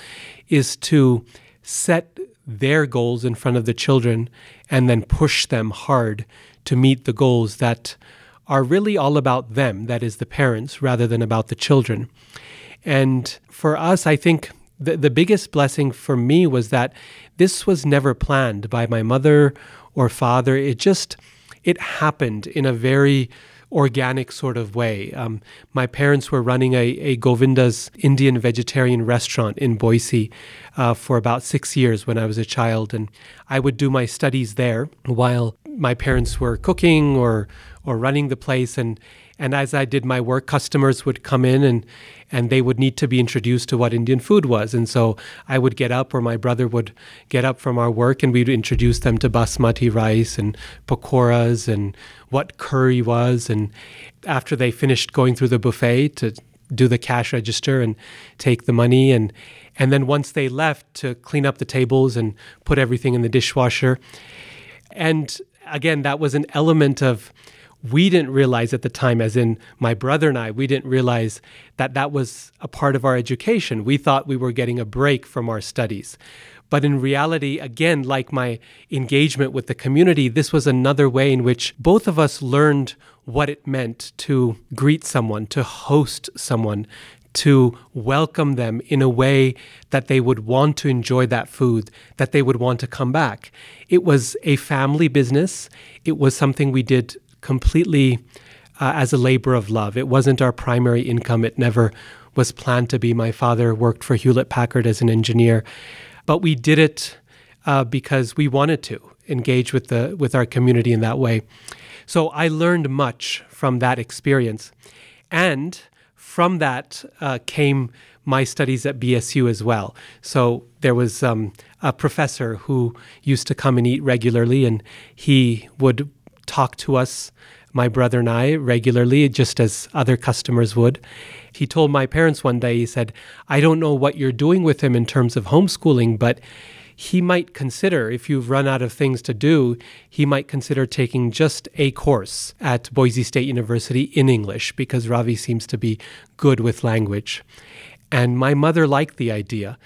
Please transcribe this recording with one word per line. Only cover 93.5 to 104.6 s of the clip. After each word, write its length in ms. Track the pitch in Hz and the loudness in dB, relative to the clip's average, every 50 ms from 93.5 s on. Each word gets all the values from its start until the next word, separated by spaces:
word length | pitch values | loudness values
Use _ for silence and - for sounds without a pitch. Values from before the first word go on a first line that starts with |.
| _ - - - - - - - | _ -20 -20 -20 -20 -20 -4 0
It 160 | 175 180 180 | 2 2 4
was 320 | 170 143 135 117 - - - - | 4 2 2 2 0 -8 -6 -2
a 120 | 165 139 | 0 0
family 520 | 131 - - 156 135 135 135 147 156 170 147 | 0 0 -2 -2 -2 0 0 0 2 0 2
business. 600 | 127 143 131 120 135 143 175 185 - - - - - - - - - - - | 2 2 0 2 2 0 0 -2 -4 -8 -16 -18 -20 -20 -20 -20 -20 -10 -6
It 120 | 160 156 | -4 -2
was 200 | 143 139 135 127 | 0 2 0 2
something 340 | - 147 135 131 - 147 135 | 2 0 0 0 0 0 0
we 120 | 131 135 120 | 0 0 0
did 340 | 107 135 127 120 - - - _ _ _ _ - | 2 2 0 0 -2 -8 -20 _ _ _ _ -6
completely, 800 | - 135 127 - - - 160 175 - 156 143 135 131 123 117 - _ - - - - - - - - _ - | -4 -4 -2 0 0 2 2 2 2 2 2 4 4 2 0 -4 _ -20 -20 -20 -20 -20 -20 -20 -18 _ -6
uh, 120 | 151 131 156 | -4 -2 0
as 180 | 156 135 120 147 | 0 0 0 2
a 40 | |
labor 380 | 127 123 131 131 127 - 131 127 | 2 2 4 2 2 2 2 0
of 140 | 120 101 101 | 0 0 -2
love. 280 | 110 113 107 104 101 | -2 -2 -2 -2 -4
It 120 | 123 135 139 | -4 -2 0
wasn't 320 | 123 135 127 139 131 120 | 2 2 4 4 4 2
our 120 | 135 127 120 | 2 0 0
primary 500 | - - 127 120 123 123 123 120 120 123 | -2 -2 -2 0 2 2 2 2 2 0
income. 420 | - 117 117 - - 117 113 117 | 0 -2 -2 -2 0 0 0 0
It 140 | 113 - - | 0 0 0
never 340 | 123 120 107 117 113 107 - - - - - - - - - | 0 0 2 2 2 2 0 -4 -18 -20 -20 -20 -20 -8 -2
was 160 | 135 123 - - | 0 0 0 -2
planned 360 | - - 135 123 123 123 120 | -6 -4 -2 0 0 0 0
to 100 | - 113 | -2 -2
be. 120 | 110 117 117 | 0 0 0
My 200 | 117 113 113 110 | 0 -2 -2 -2
father 420 | - 131 120 117 113 120 117 113 | -2 0 0 2 2 2 2 2
worked 300 | 107 120 117 113 - - | 2 2 0 0 0 -2
for 100 | - 131 | -2 -2
Hewlett 340 | 110 - 131 120 123 131 - | 2 4 4 4 2 2 -2
Packard 380 | - 127 | -2 -2